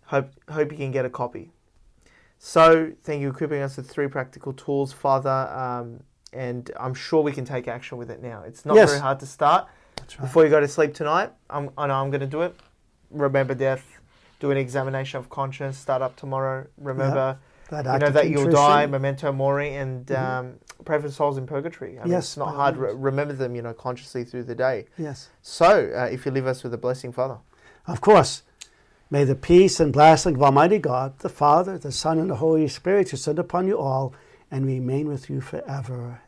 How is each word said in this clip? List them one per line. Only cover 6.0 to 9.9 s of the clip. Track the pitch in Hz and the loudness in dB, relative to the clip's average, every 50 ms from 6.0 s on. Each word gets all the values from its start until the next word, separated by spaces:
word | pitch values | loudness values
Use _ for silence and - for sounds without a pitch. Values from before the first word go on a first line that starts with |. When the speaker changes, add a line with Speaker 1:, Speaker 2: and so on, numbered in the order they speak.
| - _ _ _ _ - | -20 _ _ _ _ -18
Speaker 1:
and | - 123 131 123 123 123 120 - - - | -12 -10 -8 -8 -8 -10 -10 -12 -12 -10
I'm | 123 127 131 | -8 -8 -8
sure | 131 - - - 160 | -8 -8 0 0 2
we | 151 147 139 | 2 0 -2
can | 139 127 | -6 -10
take | 120 147 127 123 - | -8 -8 -8 -8 -8
action | 117 123 - - 139 123 | -10 -10 -12 -16 -14 -14
with | 120 117 | -14 -14
it | 117 - | -14 -14
now. | 123 123 113 104 80 - | -14 -14 -14 -14 -16 -18
It's | 120 - - | -20 -14 -4
not | 147 151 214 | 6 8 8
Speaker 2:
Yes. | 214 151 | 8 8
Speaker 1:
very | 143 143 | 6 2
hard | 143 135 139 139 | 0 -2 -2 -4
to | 139 | -6
start. | 135 - _ 151 143 160 190 - - - _ _ _ | -16 -6 _ 2 4 4 4 2 -2 -18 _ _ _